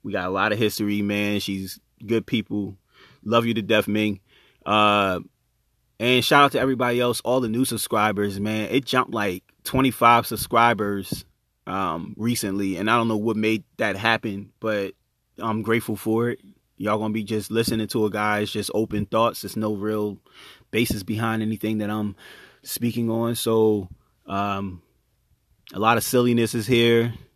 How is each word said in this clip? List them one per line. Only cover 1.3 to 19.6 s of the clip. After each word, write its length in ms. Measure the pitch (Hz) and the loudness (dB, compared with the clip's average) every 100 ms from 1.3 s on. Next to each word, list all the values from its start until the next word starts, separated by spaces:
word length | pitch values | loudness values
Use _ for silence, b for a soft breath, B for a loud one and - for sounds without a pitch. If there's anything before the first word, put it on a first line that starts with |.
| 104 | -2
She's 400 | 101 98 95 - _ _ | -4 -6 -8 -14 _ _
good 200 | 104 113 | -2 -2
people. 520 | - 117 101 104 101 98 _ b b b | 0 -4 -2 -6 -6 -10 _ b b b
Love 220 | 104 117 | 0 2
you 80 | 117 | 2
to 80 | 113 | -2
death, 260 | 98 107 101 | 2 2 2
Ming. 340 | 104 107 101 b b b b | 0 0 -2 b b b b
Uh, 540 | - 107 104 104 98 90 - _ _ _ _ _ _ _ | 0 4 4 4 2 -2 -6 _ _ _ _ _ _ _
and 240 | 120 127 | 2 2
shout 220 | - 147 | 6 6
out 60 | 143 | 6
to 60 | 131 | 4
everybody 420 | 131 123 123 120 | 0 0 0 2
else, 180 | 123 120 | 0 -2
all 200 | 117 127 | 0 0
the 80 | 120 | 0
new 160 | 117 | 0
subscribers, 760 | 131 113 - 110 107 101 101 98 | -2 -2 -2 2 2 2 -2 -2
man. 300 | 107 110 107 | -4 -2 0
It 140 | 127 | -2
jumped, 280 | - - - | 2 0 2
like, 300 | 110 104 90 _ _ | -2 -2 -4 _ _
twenty-five 600 | - 127 131 - 117 120 | -4 2 2 4 6 6
subscribers 1000 | 113 110 - 117 117 107 104 101 95 101 - _ _ _ - | 2 -8 0 4 4 4 -2 -4 -6 -10 -10 _ _ _ -8
um, 440 | 95 92 82 92 - | -4 -4 -6 -8 -4
recently, 600 | 113 117 104 95 98 87 | -2 -2 -2 -2 -2 -2
and 120 | 104 | 0
I 80 | 120 | 2
don't 100 | 117 | 2
know 100 | 107 | 0
what 200 | 110 107 | 0 0
made 260 | 110 110 - - | 0 0 -6 -4
that 180 | 110 | -4
happen, 560 | 95 113 110 113 98 104 _ | 0 0 0 -2 -8 -12 _
but 340 | 110 104 98 - _ _ _ - | -4 -4 -6 -10 _ _ _ -8
I'm 240 | 113 110 | -4 -4
grateful 340 | 110 117 - | 0 0 0
for 340 | 104 110 110 120 | -6 0 0 0
it. 100 | - - _ _ _ | -4 -14 _ _ _
Y'all 200 | 101 107 | -2 -2
gonna 160 | 110 | -2
be 100 | 110 | -4
just 280 | 104 110 101 | -2 -4 -2
listening 360 | 113 113 113 104 | -2 0 -2 -2
to 180 | 117 | 0
a 40 | 107 | 0
guy's 420 | 104 104 104 104 | 0 0 0 -2
just 200 | 107 101 | -4 -2
open 320 | 107 110 104 | -2 -2 -2
thoughts. 360 | 101 113 117 - | -2 2 2 0
There's 160 | 101 | -8
no 180 | - | -4